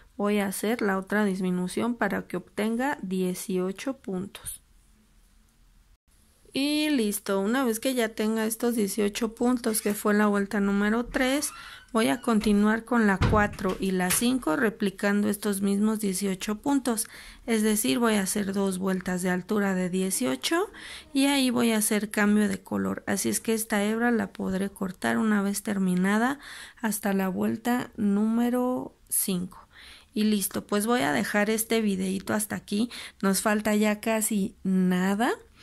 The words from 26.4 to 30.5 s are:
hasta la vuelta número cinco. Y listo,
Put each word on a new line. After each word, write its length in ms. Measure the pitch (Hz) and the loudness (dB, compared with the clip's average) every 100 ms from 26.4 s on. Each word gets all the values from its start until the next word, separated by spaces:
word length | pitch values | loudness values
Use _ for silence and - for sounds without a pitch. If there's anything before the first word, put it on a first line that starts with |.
| - - - - | -8 -18 -18 -6
hasta 320 | 220 208 202 | -4 -2 -2
la 140 | 196 190 | 0 0
vuelta 640 | 190 214 226 240 247 - - | 0 -2 -2 -2 -2 -2 -2
número 960 | 208 202 220 226 240 247 247 254 - - - | 0 2 2 2 2 0 0 -2 -6 -14 -6
cinco. 500 | - - 180 180 - - - - - - | -4 -2 -2 -4 -12 -20 -20 -20 -20 -10
Y 120 | - | 0
listo, 420 | 214 214 196 | 2 2 0